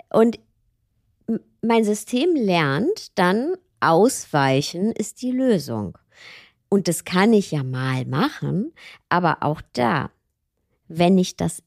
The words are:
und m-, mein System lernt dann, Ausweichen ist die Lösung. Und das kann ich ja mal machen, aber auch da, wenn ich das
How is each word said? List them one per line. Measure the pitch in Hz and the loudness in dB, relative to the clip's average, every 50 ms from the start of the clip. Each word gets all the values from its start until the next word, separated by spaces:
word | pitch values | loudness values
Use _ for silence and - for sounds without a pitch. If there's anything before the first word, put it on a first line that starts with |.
| - _ | -10 _
und | - - 226 240 220 - _ _ _ _ _ _ _ _ _ _ _ _ _ _ _ _ _ - | 2 2 4 2 2 -2 _ _ _ _ _ _ _ _ _ _ _ _ _ _ _ _ _ -6
m-, | 226 - - _ _ _ - | -6 -6 -8 _ _ _ -2
mein | 226 233 233 226 | 0 2 2 2
System | 202 208 208 - - - 247 285 359 349 | 2 0 -2 -4 -4 -2 0 0 0 0
lernt | 294 233 196 175 170 160 139 135 147 214 320 427 - - - _ - | 2 2 2 2 2 2 2 0 0 0 -2 -2 -4 -6 -8 _ 0
dann, | 185 175 185 220 254 311 370 - _ _ _ _ | 2 2 2 0 0 -4 -6 -8 _ _ _ _
Ausweichen | - 147 165 165 202 262 - - - - - 147 139 135 135 135 143 - - 170 185 220 220 | 2 4 4 4 4 4 2 -2 -6 -4 0 0 2 2 2 0 0 -2 -4 -4 -4 -4 -2
ist | - 214 - - - 247 | -4 -6 -8 -10 -10 -8
die | 254 254 | -6 -4
Lösung. | 254 262 262 226 175 139 135 117 110 104 87 78 - _ _ _ - - - - - - _ _ _ _ _ | 0 0 2 0 0 0 -4 -6 -6 -6 -8 -10 -14 _ _ _ -20 -20 -20 -20 -20 -20 _ _ _ _ _
Und | - 202 - - | 0 0 0 0
das | 165 - - | -4 -4 -6
kann | - 170 180 196 220 233 | -4 0 2 4 4 4
ich | 208 196 - - | 4 2 0 -4
ja | 147 135 | -6 -4
mal | 127 127 127 127 131 131 131 123 | -4 -4 -4 -4 -2 -2 -4 -4
machen, | 123 127 139 220 302 - - - 143 143 175 220 320 - - - - - - _ - | -4 -2 -2 -2 -2 -4 -6 -6 -4 -4 -4 -4 -6 -10 -16 -20 -20 -20 -20 _ -4
aber | - 175 180 160 - - - | -2 0 0 0 0 0 -2
auch | 143 151 - - _ - | -4 -4 -6 -10 _ -4
da, | - - 233 190 143 - - - _ _ _ _ _ _ _ _ _ _ _ _ _ _ - | -2 -2 0 0 -2 -4 -6 -10 _ _ _ _ _ _ _ _ _ _ _ _ _ _ -10
wenn | 165 160 175 175 196 185 | -2 2 4 4 4 4
ich | 185 - - | 2 0 -2
das | - 175 170 - - - | -6 -6 -6 -6 -8 -6